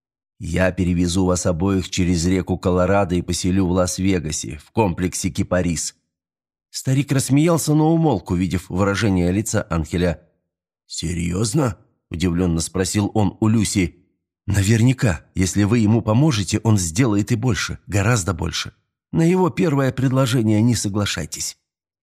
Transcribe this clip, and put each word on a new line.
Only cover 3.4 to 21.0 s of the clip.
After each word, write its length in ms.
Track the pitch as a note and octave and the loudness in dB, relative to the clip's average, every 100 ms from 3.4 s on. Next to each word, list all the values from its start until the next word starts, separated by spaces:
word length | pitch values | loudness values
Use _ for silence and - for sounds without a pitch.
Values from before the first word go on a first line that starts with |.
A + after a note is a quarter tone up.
| F#2 F#2+ F2+ | 0 0 2
в 40 | |
Лас-Вегасе, 840 | F#2 F2+ - F#2+ F#2 D2 D2 A1+ D#2 | 2 0 0 0 0 -2 -8 -8 -12
в 140 | - | -8
комплексе 580 | - G#2+ D#2+ F2+ - F#2+ | 0 0 0 -4 -4 -6
"Кипарис". 640 | - F#2+ F2+ F2 D#2 - - _ _ _ _ _ _ _ | -4 -2 0 0 -4 -6 -12 _ _ _ _ _ _ _
Старик 400 | - - C3 C#3 | -10 -2 -2 0
рассмеялся, 600 | C3+ B2+ C#3 E3 E3+ - | 0 2 2 4 2 2
но 200 | D3+ D#3 | 2 4
умолк, 380 | E3 D#3+ G2+ - | 2 2 0 -2
увидев 380 | F2 F#2 F2+ - | -2 0 -2 -4
выражение 600 | F2 G2 G2 G#2+ F#2 F2 | -2 0 0 0 2 2
лица 340 | F#2+ G#2+ G#2+ - | 0 -2 -4 -2
Анхеля. 600 | E2+ D2+ F2+ F2 D#2+ _ _ _ _ _ _ - | -4 -2 -2 -2 -2 _ _ _ _ _ _ -18
"Серьёзно?" 880 | - E2 E2+ E2+ F2 A2 D#3 C3 F#2 _ _ - | -10 -6 -4 -4 -2 -2 0 -2 -4 _ _ -12
удивлённо 520 | E2 F2+ E2+ F2+ E2 | -2 -2 0 0 0
спросил 500 | - F#2 F2+ G#2 G2+ | -2 -4 -2 0 0
он 240 | - G2 - | 0 0 0
у 80 | A2 | 0
Люси. 540 | A2+ G2+ G#2 F2 - _ _ _ _ - | 2 0 0 -2 -4 _ _ _ _ -2
"Наверняка, 800 | G2 F#2+ A2+ A#2+ B2+ A#2 D2+ - | 0 2 4 4 2 0 -2 -6
если 300 | - F#2 G2 | -2 -2 2
вы 160 | G2+ A#2+ | 2 2
ему 220 | G#2 A2+ | 4 2
поможете, 580 | - A2 D#3 A2 F#2+ G#2+ | 2 2 2 0 -2 0
он 180 | A2+ G#2 | 2 2
сделает 540 | F2 D#2+ C3 G2+ G#2 | 2 0 2 2 0
и 40 | A#2 | 0
больше, 440 | B2+ F#2 - - - | 0 -2 -4 -10 -4
гораздо 460 | F#2+ G2 B2 F2+ | 0 2 0 -2
больше. 400 | E2 E2+ - - _ _ _ - | -4 -4 -6 -10 _ _ _ -6
На 120 | D#3+ | 0
его 260 | E3 F#3 F3+ | 2 4 2
первое 420 | - F3+ C#3+ C3 | 0 0 0 0
предложение 720 | - C3 C3 C3+ B2+ A2 G#2+ | 0 0 0 0 2 2 2
не 140 | A#2 A#2 | 2 2
соглашайтесь". 840 | G#2+ G2+ | -2 -4